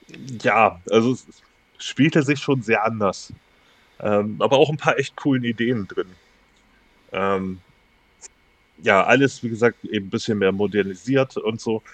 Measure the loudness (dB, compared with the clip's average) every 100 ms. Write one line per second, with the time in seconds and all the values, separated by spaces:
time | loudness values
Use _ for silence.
0 | -20 -20 -16 -6 0 4 2 2 0 2
1 | 2 -2 -8 -20 _ _ _ -16 -8 0
2 | 2 2 0 -2 -2 -2 0 0 0 0
3 | -2 -2 -10 -20 _ _ _ _ _ -8
4 | -2 0 0 -2 2 4 2 0 -2 0
5 | -2 -4 0 0 0 -2 -2 -2 -4 -8
6 | -10 -10 _ _ _ _ _ _ _ _
7 | _ -4 -2 -2 -4 -10 _ _ _ _
8 | _ _ -20 _ _ _ _ _ 2 4
9 | 6 4 4 0 -8 0 0 0 -6 -6
10 | -4 -6 -2 0 2 2 0 0 -2 -4
11 | 0 0 0 -2 -6 -4 -4 -6 -8